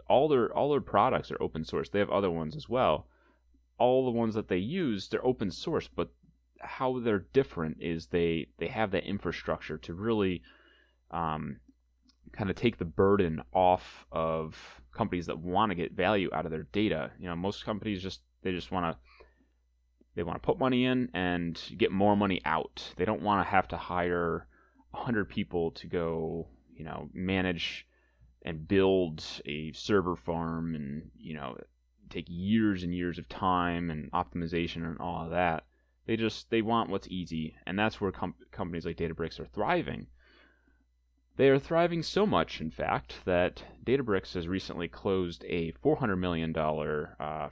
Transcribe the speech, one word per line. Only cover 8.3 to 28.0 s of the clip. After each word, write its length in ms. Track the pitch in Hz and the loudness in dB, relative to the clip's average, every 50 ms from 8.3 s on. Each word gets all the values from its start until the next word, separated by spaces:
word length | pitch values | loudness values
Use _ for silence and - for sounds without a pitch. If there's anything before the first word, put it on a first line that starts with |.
| 82 82 - - _ - | 2 0 -2 -6 _ -6
they 100 | 82 - | -6 -4
have 220 | 135 110 110 98 95 | -2 -2 -2 0 0
that 120 | 87 - | -2 -2
infrastructure 760 | - 98 98 - 87 80 - - - 82 - - - 80 78 | -2 -6 -4 -2 -4 -4 -4 -4 -4 -4 -4 -4 -8 -10 -10
to 160 | - - 85 | -8 -10 -8
really, 480 | 87 104 117 113 107 98 95 90 - - - - _ _ _ _ _ _ _ _ _ _ - | -4 -2 0 2 2 2 2 0 -2 -6 -14 -20 _ _ _ _ _ _ _ _ _ _ -8
um, 480 | - 85 82 80 78 78 76 - - - - _ - _ _ _ _ _ _ _ _ _ _ - - | -4 -2 -2 0 -2 -2 -4 -6 -8 -12 -14 _ -20 _ _ _ _ _ _ _ _ _ _ -18 -8
kinda 160 | - 107 95 90 | -4 -2 -2 -2
take 260 | - - 117 107 - | 2 0 0 0 0
the 60 | 92 | -6
burden 580 | 82 - - 98 98 101 98 92 82 80 - - - - | -6 2 4 6 6 6 6 4 2 0 -4 -6 -2 2
off 540 | 95 92 90 90 92 - - - - - - | 6 6 6 6 4 2 -10 -18 -20 -18 -8
of 460 | - 82 80 80 80 80 78 80 - - - - - - - - - | -4 -2 0 0 0 -2 -4 -6 -10 -14 -18 -20 -20 -20 -20 -18 -6
companies 340 | - 113 87 92 90 82 | -4 -4 -2 -2 -4 -4
that 120 | 87 - 80 | -4 -6 -6
wanna 360 | 82 90 90 98 110 107 90 | -4 -2 2 2 2 2 0
get 180 | 87 80 - - | -2 -4 -4 -2
value 380 | 95 90 98 110 101 90 - - | 0 2 4 4 4 2 0 -2
out 120 | 82 - | -2 -4
of 60 | 80 | -4
their 140 | 80 80 82 | -4 -6 -8
data. 460 | - - 101 107 101 80 78 65 57 - - | -4 0 0 2 2 2 0 -4 -6 -8 -10
You 100 | 92 90 | -8 -6
know, 80 | 85 | -6
most 280 | 85 90 101 104 - - | -2 -2 -4 -4 -4 -6
companies 380 | 120 107 95 98 110 101 90 92 | -6 -6 -4 -4 -4 -4 -4 -6
just, 180 | 95 - - _ _ _ _ - | -8 -10 -12 _ _ _ _ -4
they 100 | 95 90 | -4 -4
just 180 | 85 - - | -4 -4 -4
wanna, 260 | 95 90 85 82 78 - - - - - - _ _ _ _ _ _ _ _ _ _ _ _ _ _ _ _ _ - | -2 0 0 0 -2 -4 -10 -20 -20 -20 -20 _ _ _ _ _ _ _ _ _ _ _ _ _ _ _ _ _ -6
they 80 | 87 87 | -6 -4
wanna 160 | 85 - - | -4 -4 -4
put 200 | - - - - | 0 0 0 2
money 280 | 131 127 127 123 127 | 4 2 4 4 4
in 240 | 127 127 127 123 - - | 4 2 2 0 0 0
and 460 | 90 92 90 87 87 85 85 80 - - - - | 0 2 2 2 2 0 -2 -4 -6 -10 -12 0
get 160 | 87 110 - 95 | 2 2 2 4
more 240 | 95 98 104 104 | 4 6 6 6
money 240 | 101 104 98 92 - - | 6 4 2 2 0 0
out. 480 | 73 80 80 - - - - - - - | 0 0 0 0 -4 -10 -14 -14 -12 -2
They 80 | - 90 | -2 0
don't 180 | 107 110 - 80 | 0 0 0 2
wanna 220 | 104 101 95 85 | 2 4 4 2
have 240 | - 101 95 - - | 4 4 2 2 2
to 80 | 87 | -4
hire 680 | 85 - - 90 90 87 87 87 87 85 82 82 85 - - _ _ _ _ _ _ - _ - | -8 -6 -4 -2 0 0 2 2 2 0 0 -2 -2 -6 -10 _ _ _ _ _ _ -20 _ -10
a 40 | |
hundred 320 | - - 127 117 107 92 - | -8 -4 -2 0 -2 -2 -2
people 420 | - 104 95 - - 87 82 82 - | -4 -6 -6 -2 -2 0 0 -2 -2
to 140 | - - | -6 -12
go, 640 | 85 92 87 82 82 82 82 82 82 82 85 80 - - - _ _ - | -6 -4 -2 -2 0 -2 -2 -2 -4 -4 -6 -8 -10 -14 -20 _ _ -18
you 100 | - 82 | -14 -12
know, 240 | 78 76 76 76 71 - | -10 -10 -10 -10 -10 -8
manage 720 | - 92 90 95 95 90 92 87 82 - - - - - _ _ _ | -6 -2 0 2 2 2 2 0 -2 -4 -6 -6 -8 -14 _ _ _